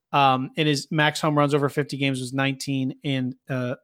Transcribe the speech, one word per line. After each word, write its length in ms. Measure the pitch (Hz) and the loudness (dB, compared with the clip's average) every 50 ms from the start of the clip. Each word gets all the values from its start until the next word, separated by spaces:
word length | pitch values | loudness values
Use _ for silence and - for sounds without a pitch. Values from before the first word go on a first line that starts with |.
| _ - | _ -2
Um, 400 | - 143 139 135 131 127 131 135 - | 2 4 4 4 4 2 -2 -4 -4
and 100 | - 156 | -2 0
his 220 | 151 147 135 - - | 0 0 0 -2 -4
max 300 | 175 151 147 151 147 - | 0 2 2 2 2 0
home 180 | - 156 147 147 | -2 0 2 4
runs 160 | 147 143 143 | 2 4 2
over 140 | 147 139 135 | 2 0 0
fifty 280 | - 156 139 - 143 | -2 -2 -4 -4 -4
games 220 | 135 139 139 135 127 | -2 -2 -2 -2 -4
was 140 | 127 123 131 | -6 -6 -4
nineteen 640 | 135 135 135 135 131 - - 139 135 131 131 - _ - | -2 -2 -2 -2 -4 -6 -4 -2 -2 -2 -4 -4 _ -4
and, 320 | 147 135 131 127 127 131 _ _ - | -4 -2 -2 -2 -4 -6 _ _ -6
uh, 280 | 139 127 123 123 127 - | -6 -4 -4 -6 -6 -4